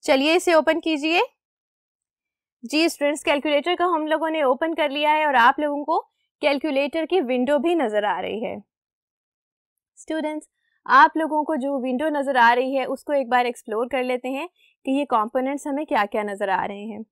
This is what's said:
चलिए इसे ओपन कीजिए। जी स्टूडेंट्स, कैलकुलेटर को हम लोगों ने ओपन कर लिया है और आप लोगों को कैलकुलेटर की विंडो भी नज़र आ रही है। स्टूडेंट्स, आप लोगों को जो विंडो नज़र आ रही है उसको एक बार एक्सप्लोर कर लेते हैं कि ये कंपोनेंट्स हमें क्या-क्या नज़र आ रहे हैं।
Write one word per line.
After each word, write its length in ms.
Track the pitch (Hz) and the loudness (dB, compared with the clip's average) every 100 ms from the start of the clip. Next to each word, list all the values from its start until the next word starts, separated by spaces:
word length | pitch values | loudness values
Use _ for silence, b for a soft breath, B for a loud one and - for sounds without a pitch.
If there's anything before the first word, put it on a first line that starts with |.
चलिए 300 | - 277 285 339 | 2 2 4 2
इसे 180 | 359 | 4
ओपन 260 | 330 302 320 | 4 4 0
कीजिए। 420 | 330 311 302 339 494 _ _ _ _ _ _ _ _ _ _ _ _ _ | 0 -2 0 0 0 _ _ _ _ _ _ _ _ _ _ _ _ _
जी 260 | 226 302 330 | -6 0 0
स्टूडेंट्स, 340 | - 285 294 | 0 -2 -2
कैलकुलेटर 520 | - 294 311 294 294 349 | -2 -2 0 0 0 0
को 80 | 349 | 0
हम 220 | 330 311 | 0 -2
लोगों 220 | 311 320 | -2 -2
ने 120 | 320 | 0
ओपन 300 | 277 262 330 | 0 0 -2
कर 160 | 330 302 | -2 -2
लिया 200 | 277 294 | 0 0
है 140 | 302 311 | 2 2
और 80 | 262 | 4
आप 240 | 233 - | 4 4
लोगों 240 | 294 285 | -2 -4
को 160 | 294 339 494 _ _ _ | -2 -2 -2 _ _ _
कैलकुलेटर 640 | 294 277 320 269 277 330 320 | -2 0 0 -2 -2 -2 0
की 160 | 370 | 0
विंडो 360 | 254 254 254 294 | 0 0 2 0
भी 160 | 285 339 | 2 0
नज़र 300 | 247 208 202 | 0 0 -2
आ 140 | 175 | -2
रही 240 | 185 202 | -4 -6
है। 160 | 202 202 - _ _ _ _ _ _ _ _ _ _ _ _ _ | -6 -10 -14 _ _ _ _ _ _ _ _ _ _ _ _ _
स्टूडेंट्स, 500 | - 320 302 302 - _ _ _ - | -8 -6 -4 -8 -12 _ _ _ 2
आप 280 | 254 311 311 | 6 6 4
लोगों 260 | 320 302 | -2 -2
को 120 | 302 311 | -2 -4
जो 220 | 269 277 | -2 -4
विंडो 300 | 247 247 311 | -4 -2 -2
नज़र 260 | 294 269 262 | -2 -2 4
आ 140 | 233 | 4
रही 200 | 247 262 269 | 4 2 -2
है 100 | 254 | -2
उसको 260 | 262 - | -6 -2
एक 160 | 285 240 | -2 2
बार 160 | 247 240 | 0 0
एक्सप्लोर 420 | 233 - 214 247 | -4 -6 -4 -2
कर 160 | 262 | -2
लेते 260 | 254 254 254 | -2 -4 -4
हैं 180 | 269 339 | -8 -8
कि 500 | _ _ _ - 269 | _ _ _ -4 -2
ये 80 | 285 | 0
कंपोनेंट्स 600 | 240 214 262 254 285 302 | 0 0 -2 -2 -4 -6
हमें 180 | 277 311 | -6 -2
क्या-क्या 380 | 277 208 226 | 0 0 -2
नज़र 260 | 208 196 202 | -4 -4 -2
आ 140 | 190 - | -2 -4
रहे 180 | 202 | -8
हैं। 200 | 214 214 220 | -12 -12 -14